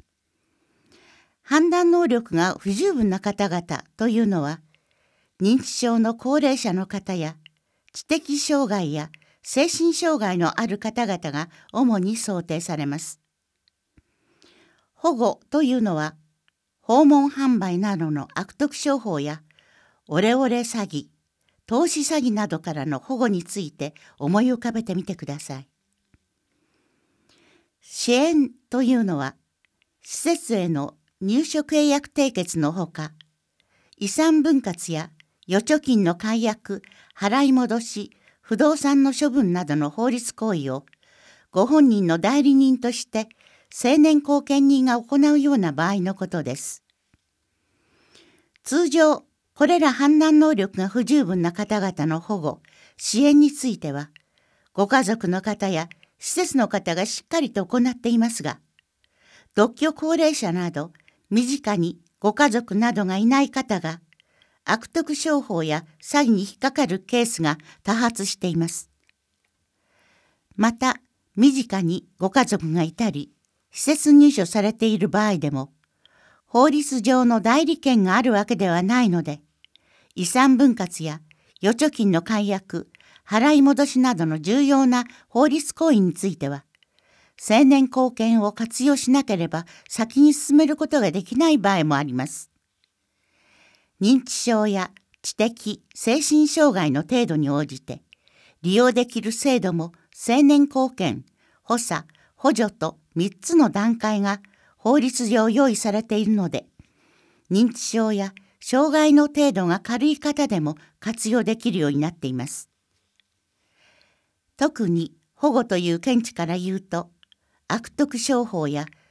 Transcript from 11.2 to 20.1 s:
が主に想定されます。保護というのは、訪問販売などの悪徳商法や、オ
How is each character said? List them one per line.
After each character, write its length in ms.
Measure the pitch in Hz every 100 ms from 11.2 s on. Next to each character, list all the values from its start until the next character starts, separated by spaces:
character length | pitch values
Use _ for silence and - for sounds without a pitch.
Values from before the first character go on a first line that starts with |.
| 156
が 160 | 143 165 _ _
主 260 | 208 254 208
に 180 | 185 226
想 260 | - 180
定 180 | 170 165
さ 160 | 170 156
れ 80 |
ま 140 | 143 147
す。 220 | - - _ _ _ _ _ _ _ _ _ _ _ _ _ _ _ _ _
保 220 | _ 311
護 260 | 240 220 - _
と 140 | 294
い 100 | 269
う 80 | 254
の 160 | 214 156
は、 180 | 151 - _ _ _ _ _ _
訪 240 | - 247 294
問 240 | 285 285
販 280 | 277 269 233
売 200 | 190 175
な 180 | 208 185
ど 140 | 160
の 180 | 147 -
悪 180 | - -
徳 240 | - 285 -
商 220 | 294 277
法 200 | 220 151
や、 240 | 147 156 _ _ _ _ _ _
オ 120 | -